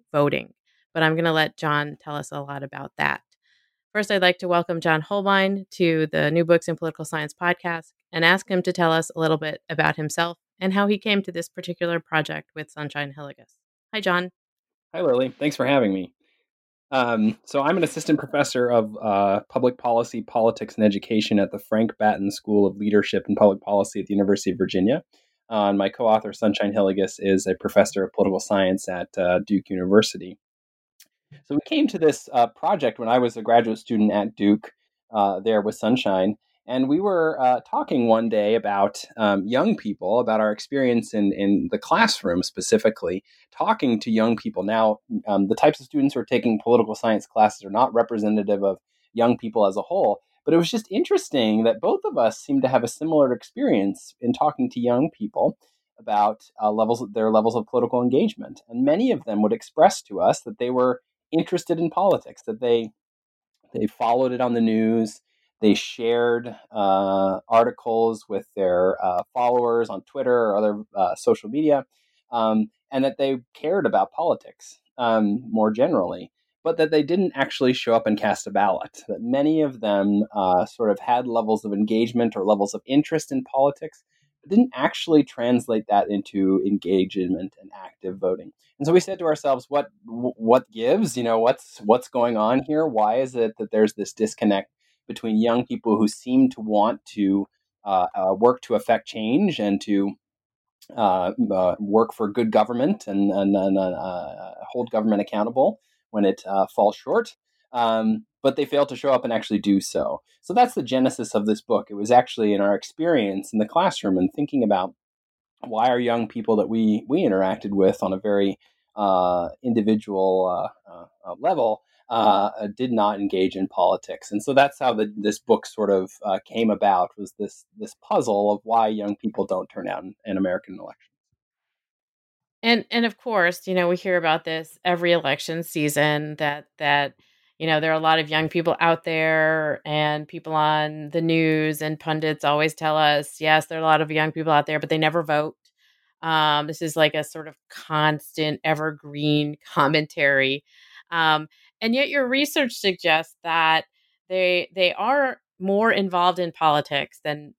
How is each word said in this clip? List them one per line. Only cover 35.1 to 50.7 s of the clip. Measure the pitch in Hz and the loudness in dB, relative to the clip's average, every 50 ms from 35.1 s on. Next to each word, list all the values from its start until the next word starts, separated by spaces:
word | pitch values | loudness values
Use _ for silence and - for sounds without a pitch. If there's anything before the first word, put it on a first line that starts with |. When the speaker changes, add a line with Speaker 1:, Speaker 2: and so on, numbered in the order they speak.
| 117 | -2
Speaker 2:
uh, | 107 101 98 95 92 | 0 2 2 0 0
there | 101 113 110 107 | 0 0 0 2
with | 98 107 107 | 0 -2 -4
Sunshine. | - - 110 120 127 - 107 98 92 92 104 104 - _ _ _ _ _ - | -2 0 0 0 0 0 0 0 2 2 0 -2 -4 _ _ _ _ _ -6
And | 123 131 131 131 | -4 -2 0 0
we | 147 170 | 0 0
were, | 196 202 190 175 160 156 156 - | 0 0 0 2 0 0 0 0
uh, | 131 127 127 120 - - | 2 2 2 0 -2 -4
talking | - 262 311 - 170 131 120 | -6 -6 -4 -2 0 0 2
one | 117 110 113 117 113 | 4 4 2 2 0
day | 110 107 104 104 110 | 0 0 2 2 2
about, | 117 110 104 101 98 98 101 - - - - - | 0 0 -2 -2 0 0 0 0 -4 -18 -14 -6
um, | - 110 104 101 98 95 | -2 0 2 2 2 0
young | 104 120 127 160 220 220 | 0 0 0 2 0 0
people, | - - 107 101 - 90 90 107 123 | -2 -4 -8 -8 -6 -4 -2 0 0
about | 120 107 110 107 | 0 0 0 0
our | 107 107 107 | 0 0 -2
experience | - - - 139 139 131 127 120 117 113 - - | -4 -8 -6 -4 0 0 2 2 0 -2 -2 -2
in, | 110 104 98 95 | 0 0 0 0
in | - 101 98 101 92 - - - | 0 0 2 2 2 0 -2 -4
the | 107 | -6
classroom | - - 160 185 226 214 - - - 92 85 90 90 | -2 0 0 2 2 0 0 -2 -4 -2 -2 -2 -4
specifically, | - - - 92 - 113 107 - 113 107 - - 85 90 95 - _ _ _ _ _ | -6 -8 -8 -4 0 0 2 2 0 -2 -2 -6 -6 -6 -6 -8 _ _ _ _ _
talking | _ - 160 190 220 220 156 131 117 107 | _ -4 -2 -2 0 0 0 0 0 0
to | - 117 110 | 0 0 2
young | 110 110 113 117 | 2 4 2 2
people. | 107 - 113 110 92 95 | 0 -4 -8 -6 -6 -4
Now, | 101 110 110 110 107 107 - _ - 120 101 - | -2 0 2 2 2 0 0 _ -8 -8 -8 -4
um, | - 101 98 98 98 | 0 0 0 2 0
the | 110 | 0
types | - - 151 151 - | 2 2 2 2 0
of | 135 | -6
students | - - 147 135 139 - | -6 -2 0 0 0 0
who | 131 | -2
are | 107 | -4
taking | - 131 120 113 123 110 104 - | -2 -2 0 0 0 0 0 0
political | 117 120 117 107 101 107 | 2 4 4 2 2 -2
science | - - 117 110 101 - | -4 -2 0 0 0 -2
classes | - - 113 107 104 - - 101 | -4 0 2 2 2 2 -2 -12
are | 98 | -4
not | 98 110 127 127 110 | 0 0 0 2 2
representative | 117 117 - 120 110 104 107 107 107 101 101 104 98 101 | 0 0 0 0 -2 0 0 0 0 0 0 -2 0 0
of | 98 95 - _ _ _ _ _ _ - | -2 -2 -2 _ _ _ _ _ _ -4
young | 110 113 120 123 | 0 2 2 2
people | 120 - 113 107 117 104 | 0 -2 -4 0 2 2
as | 98 95 | 2 2
a | 104 98 | -2 -6
whole, | - 175 196 165 110 101 - _ _ _ _ - | -4 -2 0 0 0 0 -2 _ _ _ _ -2
but | - 160 | 2 2
it | |
was | 170 170 165 | 2 2 2